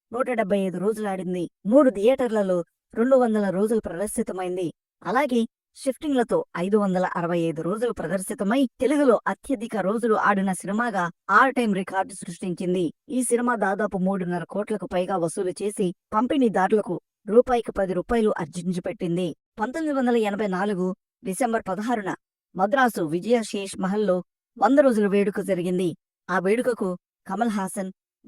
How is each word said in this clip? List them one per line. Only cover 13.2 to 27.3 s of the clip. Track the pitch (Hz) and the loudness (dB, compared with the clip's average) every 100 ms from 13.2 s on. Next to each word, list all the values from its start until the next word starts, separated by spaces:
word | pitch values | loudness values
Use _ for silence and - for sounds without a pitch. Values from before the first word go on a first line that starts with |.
సినిమా | 240 233 240 233 | 0 0 0 0
దాదాపు | 196 202 208 190 | 0 0 -2 -2
మూడున్నర | 185 196 175 175 | -2 -2 -4 -6
కోట్లకు | 160 196 208 214 175 | -6 -8 -4 -6 -4
పైగా | 185 185 190 | -4 -2 -2
వసూలు | 165 208 185 | -2 -2 -4
చేసి | - 202 214 185 - - | -4 -6 -2 -4 -4 -4
పంపిణీదారులకు | 214 240 302 240 185 185 208 190 170 _ _ 208 | -2 0 2 2 2 2 2 0 -6 _ _ 4
రూపాయికి | 226 247 240 220 | 4 4 0 0
పది | 202 190 | -2 -2
రూపాయలు | 180 - 233 214 - | -2 0 2 2 0
ఆర్జించి | 156 175 170 180 | -6 -6 -4 -4
పెట్టింది. | - 240 170 170 175 - _ - | -6 -6 -4 -2 -2 -6 _ -6
పంతొమ్మిది | 240 320 311 269 | -4 -2 -2 0
వందల | 247 233 | 2 2
ఎనభై | 208 202 208 | 0 -2 -2
నాలుగు | 180 208 180 185 196 _ _ | -2 -2 0 -2 -4 _ _
డిసెంబర్ | - 180 240 226 190 | -10 -2 0 -2 -4
పదహారున | 185 226 233 190 - _ _ _ 175 | -6 -2 -2 -4 -8 _ _ _ -2
మద్రాసు | 202 269 247 208 | 4 6 6 2
విజయ | 156 175 196 240 | -2 -2 2 0
శేష్ | 208 202 196 - | 0 -6 -6 -4
మహల్లో | 185 208 202 180 - _ _ - | -2 0 2 0 -2 _ _ 0
వంద | 208 277 | 4 6
రోజుల | 269 214 202 | 6 6 4
వేడుక | 202 202 208 | 4 2 -2
జరిగింది. | 190 180 180 180 180 - _ _ - | -2 -2 0 0 0 -4 _ _ -4
ఆ | 185 | -2
వేడుకకు | 185 226 247 233 190 180 _ _ | 2 2 0 0 -4 -4 _ _
కమల్ | - | -10